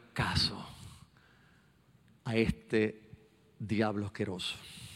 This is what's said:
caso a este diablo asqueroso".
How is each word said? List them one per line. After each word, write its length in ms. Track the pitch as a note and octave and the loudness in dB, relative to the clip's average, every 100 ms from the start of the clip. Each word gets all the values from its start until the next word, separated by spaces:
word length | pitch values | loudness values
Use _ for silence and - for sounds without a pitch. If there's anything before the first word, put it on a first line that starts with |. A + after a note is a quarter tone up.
| - | -8
caso 520 | - G#2+ - - G2 - - - - - - - _ _ _ _ _ _ _ _ _ | -2 0 2 2 0 -10 -14 -16 -18 -20 -20 -20 _ _ _ _ _ _ _ _ _
a 120 | - A2+ | 2 4
este 760 | A2 - - A2 G#2+ - - - - _ _ - | 4 2 2 4 4 0 -14 -20 -20 _ _ -10
diablo 480 | G2+ G#2 A2 G#2 G2+ | -2 2 2 0 -2
asqueroso". 500 | - G2 F2+ - - - - - | -2 -4 -2 -6 -8 -12 -16 -16